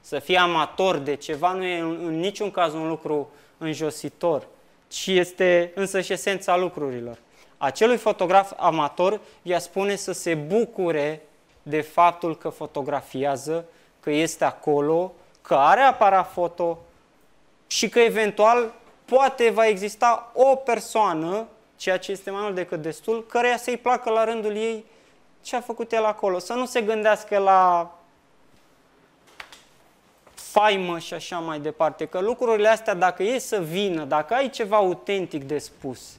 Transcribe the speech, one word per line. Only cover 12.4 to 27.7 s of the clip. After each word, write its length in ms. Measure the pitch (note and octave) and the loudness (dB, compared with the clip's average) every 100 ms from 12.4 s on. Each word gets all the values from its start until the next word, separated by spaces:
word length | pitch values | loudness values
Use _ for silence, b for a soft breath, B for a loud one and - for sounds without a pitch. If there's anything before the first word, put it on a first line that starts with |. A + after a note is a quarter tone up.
| E3 | -10
fotografiază, 1160 | - D3+ D#3 C3+ C#3+ - C3 C#3 C#3 B2+ E3 E3 b b b | -10 -10 -8 -4 -6 -6 -4 -2 -2 -4 -6 -6 b b b
că 100 | - | -2
este 340 | D3+ D#3+ - | 0 0 0
acolo, 680 | D3 - - D3 C#3+ E3 F#3 - b b | -2 -2 0 0 2 0 -2 -10 b b
că 120 | - | 0
are 260 | D#3+ C#3+ G3+ | 4 6 6
aparat 520 | C4+ - G#3 F#3+ F3 | 6 6 4 4 0
foto 460 | - F3 F3 E3+ E3 - _ _ _ _ _ _ _ _ | -4 -4 -2 -4 -4 -14 _ _ _ _ _ _ _ _
și 220 | - A3 | -4 0
că 120 | A#3+ | 4
eventual 720 | A#3 G3 G#3+ G3+ G#3+ A#3+ A3+ - - _ | 4 4 -2 4 4 4 0 -8 -20 _
poate 460 | - B3+ C4+ C4+ A#3 | 0 4 4 4 2
va 160 | G#3 A3 | 4 2
exista 640 | G3+ G3+ G3+ A#3+ A3+ - | 2 -4 0 2 2 -2
o 220 | - C4+ C4 | 2 4 4
persoană, 880 | C4+ A3+ - A3+ G#3 D#3+ E3 G3+ A3+ _ _ _ | 0 -4 -2 0 0 0 -4 -6 -8 _ _ _
ceea 220 | - F#3 | -2 -2
ce 140 | F#3 | -4
este 180 | F#3+ G3 | -10 -8
mai 120 | G3 | -6
mult 120 | G#3 | -6
decât 280 | F#3 F3 E3+ | -6 -6 -6
destul, 440 | D#3 D3+ - A3+ A3+ | -8 -8 -4 -6 -2
căreia 300 | B3 A#3+ A#3 | 0 2 0
să-i 200 | B3 A#3+ | -2 -4
placă 340 | B3 B3 A#3+ | 0 0 0
la 140 | A3+ | 0
rândul 320 | A3 A3+ G#3+ G#3 | 0 -2 -4 -4
ei 280 | A3+ A3 G#3+ b b b b _ | -4 -6 -12 b b b b _
ce 140 | - B3 | -8 -8
a 40 | |
făcut 320 | A#3+ A#3 A3+ | -6 -10 -2
el 120 | A3+ | 0
acolo. 340 | G#3+ G#3+ G3+ F3+ | 0 0 -2 -2
Să 140 | F3+ | -4
nu 140 | A#3+ B3 | -6 -2
se 140 | B3 | -2
gândească 580 | G#3 A3 G#3+ G#3 - G#3 | -2 0 2 0 0 0
la 540 | G3 F#3+ F3+ | 6 6 6